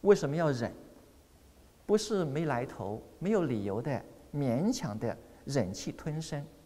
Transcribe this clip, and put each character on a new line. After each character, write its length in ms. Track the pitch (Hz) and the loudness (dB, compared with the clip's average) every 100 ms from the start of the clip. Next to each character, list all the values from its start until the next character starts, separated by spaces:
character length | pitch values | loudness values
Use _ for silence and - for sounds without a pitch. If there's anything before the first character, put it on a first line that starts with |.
为 140 | 190 196 | 8 6
什 140 | 156 | 6
么 40 | |
要 160 | 151 160 | 2 2
忍？ 200 | 127 113 - - - - - - - - - - - - | 2 -2 -6 -18 -20 -20 -20 -20 -20 -20 -20 -20 -20 2
不 120 | 208 | 2
是 260 | 214 208 | 4 0
没 220 | 160 139 165 | 0 0 0
来 200 | 123 131 | 0 -2
头、 360 | - 98 110 - - | -6 -6 -6 -10 -6
没 120 | 170 | 0
有 120 | 214 | 2
理 220 | 160 117 101 | 2 0 0
由 160 | 101 | -2
的、 200 | 127 127 - - - | -2 -4 -6 -20 -8
勉 400 | 147 135 117 196 | -2 2 2 2
强 240 | 269 139 107 | 0 -4 -2
的 180 | 117 - - - | -4 -4 -12 -16
忍 300 | - 139 92 | -4 0 0
气 180 | 101 - | -4 -8
吞 300 | - - 151 | -8 -6 -6
声。 200 | 156 147 147 - | -6 -8 -8 -16